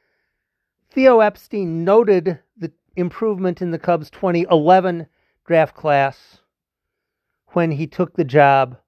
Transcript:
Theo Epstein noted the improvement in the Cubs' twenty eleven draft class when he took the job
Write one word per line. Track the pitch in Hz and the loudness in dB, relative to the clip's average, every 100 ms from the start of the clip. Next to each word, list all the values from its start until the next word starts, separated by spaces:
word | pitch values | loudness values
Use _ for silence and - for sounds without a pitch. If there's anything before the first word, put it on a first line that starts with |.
| _ _ _ _ _ _ _ _ _ | _ _ _ _ _ _ _ _ _
Theo | 269 262 233 | 2 4 4
Epstein | 208 - _ 208 180 165 | 2 -2 _ -8 -6 -4
noted | 170 220 214 185 175 165 _ _ | 2 2 4 0 0 -6 _ _
the | 165 - _ - | -14 -14 _ -8
improvement | 180 - 220 190 185 165 | -8 -6 -6 -4 -6 -6
in | 175 | -8
the | 165 | -6
Cubs' | - 170 151 | -2 -4 -6
twenty | - 190 170 170 | -8 -4 -2 2
eleven | 165 151 185 185 170 156 _ _ _ - | 2 4 2 2 -6 -12 _ _ _ -2
draft | 165 156 | 0 0
class | - 151 143 139 - _ _ _ _ _ _ _ _ _ _ _ _ _ | -4 -2 0 -2 -6 _ _ _ _ _ _ _ _ _ _ _ _ _
when | 175 165 | -4 -4
he | 143 156 | -4 -8
took | - 170 | -6 -6
the | - | -4
job | 143 147 139 135 127 123 | -2 2 4 2 -2 -8